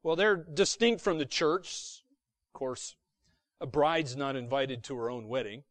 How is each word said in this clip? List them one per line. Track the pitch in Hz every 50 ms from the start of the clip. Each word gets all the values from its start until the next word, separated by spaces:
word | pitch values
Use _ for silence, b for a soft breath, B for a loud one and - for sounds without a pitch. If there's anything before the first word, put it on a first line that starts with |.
Well, | - 165 165
they're | 170 202 214 202
distinct | 175 156 - 151 156 196 - - - 233 233 233 -
from | - 208 170
the | 160 147
church. | - - - 170 151 165 190 - - - - - - - - _ _ _ _ _ _ _ _ _ _
Of | _ -
course, | 139 131 123 - - - - _ _ _ _ _ _ _ _ _ _ _ _ _
a | 135
bride's | 131 107 147 143 156 165 165 160 127 123
not | 139 139 139 135
invited | 131 120 120 135 139 135 131 131 120 -
to | - 135
her | 123 113 117
own | 123 123 110 107
wedding. | 120 131 117 101 104 131 143 _